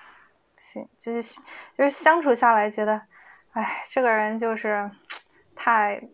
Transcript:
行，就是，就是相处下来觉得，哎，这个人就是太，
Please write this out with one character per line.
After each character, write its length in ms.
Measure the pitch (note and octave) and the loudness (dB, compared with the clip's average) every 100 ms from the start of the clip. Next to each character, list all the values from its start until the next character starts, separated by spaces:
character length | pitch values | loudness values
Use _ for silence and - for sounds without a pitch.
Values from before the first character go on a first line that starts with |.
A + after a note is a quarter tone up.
| - - _ _ _ _ | -20 -20 _ _ _ _
行， 300 | - G#3+ - _ | -18 -16 -16 _
就 240 | A#3 A#3 | -8 -8
是， 180 | A3+ - - - - - | -8 -14 -18 -20 -14 0
就 60 | |
是 60 | C#4+ | 0
相 300 | C#4 D#4 E4+ | 4 4 4
处 140 | D4 | 2
下 200 | A#3 A#3+ | 4 4
来 140 | G#3+ G#3+ | 4 2
觉 160 | G#3+ | -2
得， 160 | G#3+ G#3+ - _ - - _ | -2 -2 -6 _ -20 -20 _
哎， 320 | A3+ A3 - - | -8 -6 -8 -6
这 140 | C4 | 0
个 80 | A#3+ | 2
人 300 | A3 G#3+ A3 | 2 0 -2
就 160 | A3+ A3 | -4 -4
是 340 | G#3+ G#3 G3+ G3+ - - _ _ _ - | -2 -4 -4 -12 -14 -14 _ _ _ -4
太， 460 | A#3+ A3 G#3 G3+ - | 2 2 2 -4 -12